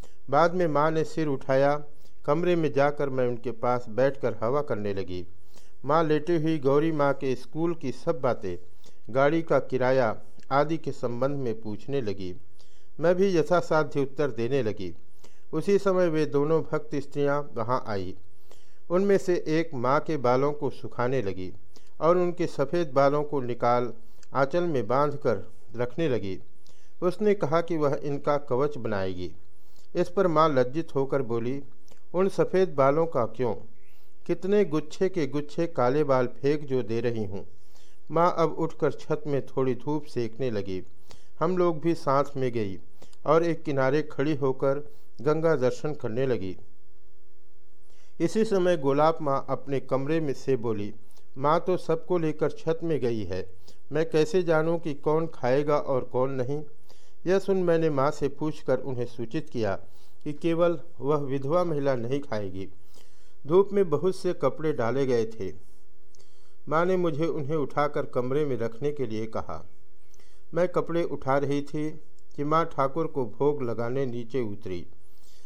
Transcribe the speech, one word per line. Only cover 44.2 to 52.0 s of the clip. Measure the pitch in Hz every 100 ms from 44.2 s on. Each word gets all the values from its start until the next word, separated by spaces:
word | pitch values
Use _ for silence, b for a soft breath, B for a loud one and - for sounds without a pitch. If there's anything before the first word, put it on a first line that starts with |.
| 147 135
होकर | 135 131 139 139 143 b b -
गंगा | 127 156 160 143
दर्शन | 123 - 156
करने | - 117 117 135
लगी। | 107 95 - - - - - - - - - - - - - b b b -
इसी | 165 220 220
समय | 196 180 170
गोलाब | 139 139 160 160
माँ | 147 135 -
अपने | 127 139 135
कमरे | - 135 139 165
में | 147
से | 120 135 127
बोली, | 113 104 101 - b b - 135
"माँ | 143 170
तो | 185 175
सबको | - 160